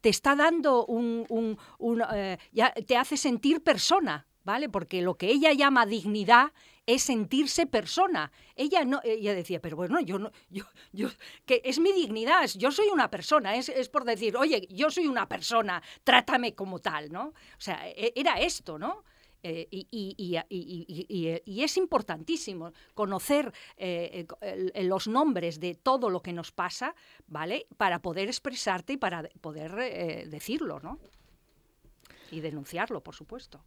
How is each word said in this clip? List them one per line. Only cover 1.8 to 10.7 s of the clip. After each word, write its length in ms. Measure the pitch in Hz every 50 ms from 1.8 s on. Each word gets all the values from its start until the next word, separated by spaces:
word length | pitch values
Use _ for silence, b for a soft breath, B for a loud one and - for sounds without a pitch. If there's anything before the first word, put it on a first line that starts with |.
| - 233 233 226 233 - 220
eh, 240 | 202 196 190 180 B B B
ya 200 | - 220 226 247
te 240 | - 226 202 - 254
hace 200 | 240 269 - 302
sentir 480 | 277 - 285 240 226 - 277 330 320 -
persona, 640 | 339 269 175 - - 339 392 320 202 147 143 - _ _ _ _
¿vale? 240 | 190 208 262 302 240
Porque 340 | 190 196 170 - 190 180
lo 140 | 175 180 175
que 100 | - 180
ella 260 | 202 269 277 311 311
llama 340 | 294 277 285 277 269 247 226
dignidad 640 | 196 226 214 170 208 208 214 196 196 240 240 277 302 b b b b b b b
es 200 | - 247 262 -
sentirse 600 | - 254 220 208 - 262 269 302 269 - - 339
persona. 640 | - - 214 170 - - 320 381 381 330 180 151 - b b b b b
Ella 280 | - 269 285 381 349 285
no, 160 | 247 277 277 -
ella 300 | 233 220 220 202 208 202
decía: 260 | 180 165 - 180 160
«Pero 140 | - 165 151
bueno, 240 | 156 180 175 247 349
yo 180 | 285 165 190 190
no, 140 | 208 208 b b b b
yo, 140 | 180 190 - -